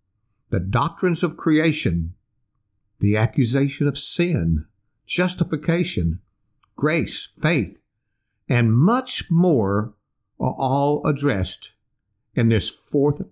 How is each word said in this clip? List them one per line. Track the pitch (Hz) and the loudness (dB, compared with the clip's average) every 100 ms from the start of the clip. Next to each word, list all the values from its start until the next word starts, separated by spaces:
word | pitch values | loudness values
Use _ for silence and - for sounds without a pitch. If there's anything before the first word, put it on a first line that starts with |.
| _ _ _ _ _ | _ _ _ _ _
The | 98 | -4
doctrines | 92 117 147 - 185 170 | 0 2 2 0 0 2
of | 175 - | 0 0
creation, | 170 156 165 156 - 85 82 - _ _ _ _ _ _ _ - | 2 4 4 2 0 0 -4 -10 _ _ _ _ _ _ _ -2
the | 104 107 | 0 2
accusation | 113 - 117 135 139 - 147 | 2 0 0 0 0 0 -2
of | 139 | 0
sin, | - - 175 123 82 78 - _ _ _ - | 0 0 0 0 0 -2 -4 _ _ _ -4
justification, | - 180 - - 151 - 175 - - 82 85 _ _ _ _ _ - | -2 0 -2 -4 -4 -2 -2 -2 -2 -2 -4 _ _ _ _ _ -4
grace, | 151 165 107 - - - | -2 0 -2 -6 -8 -4
faith, | 151 156 87 - _ _ _ _ _ _ - | -2 0 -4 -10 _ _ _ _ _ _ -2
and | 120 117 | 0 2
much | 117 180 254 254 - - | 2 2 2 -2 -4 0
more | 170 185 131 98 101 117 - _ _ _ - | 2 2 2 2 0 -4 -10 _ _ _ -6
are | 127 127 | -6 -2
all | 135 139 143 147 156 | -2 0 0 0 -2
addressed | 131 139 101 87 - - _ _ _ _ _ _ - | 0 0 0 -2 -6 -12 _ _ _ _ _ _ 0
in | 113 | 2
this | 107 - | 2 -2
fourth | - - 147 147 143 - | -8 -4 0 0 -2 -6